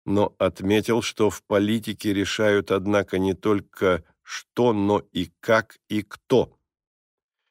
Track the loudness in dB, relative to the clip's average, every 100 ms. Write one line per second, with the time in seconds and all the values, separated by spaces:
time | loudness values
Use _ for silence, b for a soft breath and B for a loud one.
0 | -4 -2 -2 0 -2 -2 0 0 0 -2
1 | -2 -2 -2 -2 -2 0 0 -2 -4 -6
2 | -4 -2 -2 0 2 2 0 -2 0 -2
3 | 0 -2 -2 -2 -2 -2 -4 -2 0 0
4 | -4 _ -16 -16 -10 0 0 2 0 0
5 | -2 -8 -8 _ 0 0 0 -14 _ -8
6 | -8 -16 _ 0 0 _ _ _ _ _
7 | _ _ _ _ _